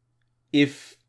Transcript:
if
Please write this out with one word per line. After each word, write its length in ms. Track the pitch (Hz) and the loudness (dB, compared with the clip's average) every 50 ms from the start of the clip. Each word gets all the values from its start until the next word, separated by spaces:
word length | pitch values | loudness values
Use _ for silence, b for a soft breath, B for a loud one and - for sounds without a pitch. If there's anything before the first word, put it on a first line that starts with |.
| _ _ _ _ _ _ _ _ _ _ - | _ _ _ _ _ _ _ _ _ _ 0
if 420 | 143 143 139 - - - - - _ _ | 0 0 0 -2 -8 -20 -20 -20 _ _